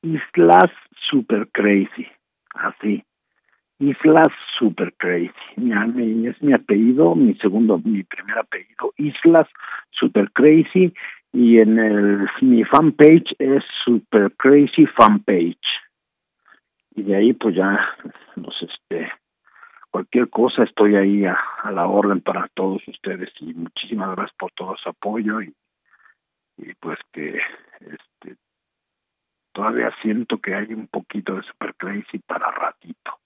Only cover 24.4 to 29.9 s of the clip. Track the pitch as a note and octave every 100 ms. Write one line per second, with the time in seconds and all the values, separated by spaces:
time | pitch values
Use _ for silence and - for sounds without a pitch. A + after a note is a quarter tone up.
24.4 | F#2 - F#2 F#2+ - - G2+ A2 G#2+ A2
25.4 | F2+ _ _ _ _ _ _ _ _ _
26.4 | _ - - - E2 D#2+ - - D2+ -
27.4 | - - _ _ - D#2 _ _ - -
28.4 | _ _ _ _ _ _ _ _ _ _
29.4 | _ - G#2 A#2+ A#2